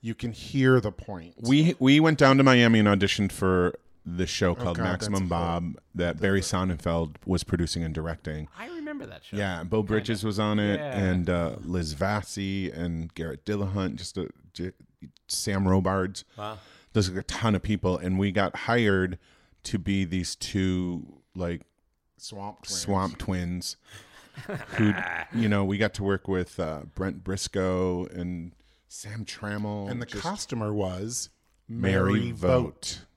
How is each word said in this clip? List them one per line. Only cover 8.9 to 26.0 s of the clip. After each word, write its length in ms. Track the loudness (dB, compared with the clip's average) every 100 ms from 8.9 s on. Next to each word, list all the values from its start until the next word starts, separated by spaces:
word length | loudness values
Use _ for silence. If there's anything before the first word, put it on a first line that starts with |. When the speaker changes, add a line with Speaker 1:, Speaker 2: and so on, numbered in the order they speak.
| -10 -12
Speaker 3:
that 180 | -18
show. 120 | -10 -6
Speaker 2:
Yeah, 260 | -4 -4
Bo 160 | -4 -2
Speaker 3:
Kinda. 100 | 0
Speaker 2:
Bridges 360 | -2 -2 -4
was 140 | -2 0
on 180 | 0 2
it, 220 | 2 0
Speaker 3:
Yeah. 180 | -2 0
Speaker 2:
and, 320 | 2 2 0
uh, 260 | 0 0 -4
Liz 320 | -6 -4 -4
Vassie 800 | -2 -2 -2 -4 -6 -4 -2 -4 -4
and 380 | -6 -4 -8
Garrett 300 | -8 -8 -8
Dillahunt, 520 | -6 -4 -2 -2 -2 -4
just 200 | -10 -8
a, 100 | -8 -10 -20
j-, 180 | -10 -10 -10 _ _ -20 _ _
Sam 400 | -6 -2 0 4
Robards. 560 | 4 4 0 -2 -4 -16 -12
Speaker 4:
Wow. 220 | -12 -12 -18 -20 _
Speaker 2:
There's 140 | 0 0
a 120 | -2
ton 320 | -6 -2 0
of 80 | 0
people, 340 | 0 -2 0 -2
and 220 | -2 0
we 140 | 0
got 240 | 0 -2 -2
hired 640 | 0 2 4 2 0 -4 _ _ _ _
to 140 | -6 -4
be 260 | 0 0
these 300 | 0 -2 -4
two, 840 | -6 -6 -2 0 0 -2 -6 -10 -20 _ -8
like, 260 | -6 -6 _ _ _ _ _ _
Speaker 1:
Swamp 460 | -18 -12 -14 -14
twins. 160 | -10 -8
Speaker 2:
swamp 380 | 0 0 0 -4
twins. 580 | -6 -4 -4 -6 -8 -12 _ -20 -20 -20 -20 -20 -12 -12 -8 2
Who, 160 | 2 2 -4
Speaker 4:
<laughs> 200 | -8 -6
Speaker 2:
you 140 | -2 2
know, 160 | 2
we 140 | 0 0
got 160 | 0
to 80 | 0